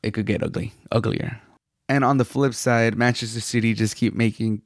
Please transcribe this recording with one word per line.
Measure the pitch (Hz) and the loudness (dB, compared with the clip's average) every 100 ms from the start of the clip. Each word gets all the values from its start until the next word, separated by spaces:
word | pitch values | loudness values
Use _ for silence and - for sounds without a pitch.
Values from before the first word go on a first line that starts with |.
it | 110 | -2
could | 107 107 | -2 -2
get | 90 | -2
ugly, | 82 85 107 - - | -2 -4 -8 -12 -2
uglier. | 120 113 - - - _ _ _ _ - | -2 0 -4 -6 -10 _ _ _ _ -2
And | 139 | 0
on | 131 139 | 2 2
the | |
flip | 120 139 139 | 0 0 0
side, | 113 127 117 113 107 | 0 2 4 2 4
Manchester | 120 120 117 117 | 2 2 -4 -6
City | - 120 113 | -2 0 0
just | 107 110 - | 2 0 0
keep | 117 | -2
making | - 113 - 113 107 | 2 0 0 -4 -4